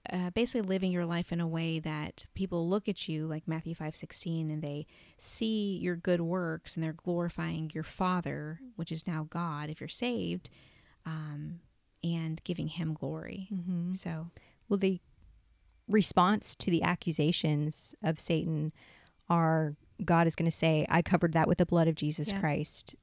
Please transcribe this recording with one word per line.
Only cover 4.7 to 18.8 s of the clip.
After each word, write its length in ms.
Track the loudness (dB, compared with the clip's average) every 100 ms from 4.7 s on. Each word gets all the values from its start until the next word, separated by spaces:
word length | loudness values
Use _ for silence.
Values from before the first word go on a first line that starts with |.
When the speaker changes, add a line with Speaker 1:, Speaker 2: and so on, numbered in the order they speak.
| -8 -10 -16 -20 -10
Speaker 1:
see 580 | -4 -2 0 0 -2 -2
your 180 | -2 -2
good 260 | 2 2
works, 540 | 2 -2 -2 -6 -6 -4
and 80 |
they're 80 | -4
glorifying 760 | -4 -2 -2 -2 -4 -4 -4 -6
your 100 | -6
Father, 760 | -8 -2 0 0 -2 -6 -8 -10 -12 -10
which 140 | -6
is 140 | -6 -4
now 220 | -4 -4
God, 400 | -6 -4 -4 -8
if 100 | -8
you're 80 | -8
saved, 600 | -4 -2 -2 -2 -4 -8 -20 -20 _ _ _ -10
um, 540 | -8 -8 -8 -10 -12 -16 _ _ _
and 400 | -4 -2 -2 -4
giving 240 | -6 -4 -4
him 260 | -4 -4
glory. 540 | -4 -6 -6 -8 -10 -8
Speaker 2:
Mm-hmm. 400 | -6 -2 -2 -2
Speaker 1:
So. 380 | -4 -6 -8 -8 -14 -20 _ -2
Speaker 2:
Well, 100 | 2
the 200 | 2 0 _ _ -20 -20 _ _ _ _ 2
response 680 | 4 6 6 6 4 0 -2
to 160 | 2
the 120 | 4
accusations 1120 | 4 0 0 2 2 4 2 2 0 -4 -10 -4
of 160 | -2 0
Satan 520 | 0 0 0 0 -2 -6